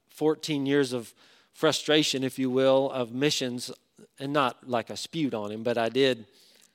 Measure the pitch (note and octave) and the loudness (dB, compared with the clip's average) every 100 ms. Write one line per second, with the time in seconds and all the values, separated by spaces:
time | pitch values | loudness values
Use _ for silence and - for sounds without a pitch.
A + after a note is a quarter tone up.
0 | _ - D3+ D3+ - D3 C3+ C#3+ C3 B2 | _ -2 0 0 -2 -2 2 2 2 -2
1 | A2 - _ _ _ - D#3+ C3 - D3+ | -8 -18 _ _ _ -2 0 0 2 2
2 | D3 C3+ C3 C3 C3 B2+ C3+ C3+ C#3 C3 | 2 0 -4 -2 0 2 4 4 2 -2
3 | A#2 B2 D3 - B2+ B2 B2 - _ _ | -6 -2 0 0 -4 -6 -10 -14 _ _
4 | - - C#3 D3 B2+ - C3 A#2+ G#2+ G#2 | -20 -12 -2 0 0 -2 -4 -4 -4 -10
5 | - E3 C#3 A2+ G#2 G#2+ A2+ A#2 A2+ A#2+ | -8 -4 -2 -2 -6 -4 -2 0 0 2
6 | C3+ A#2+ G#2+ _ _ _ _ | 2 2 -6 _ _ _ _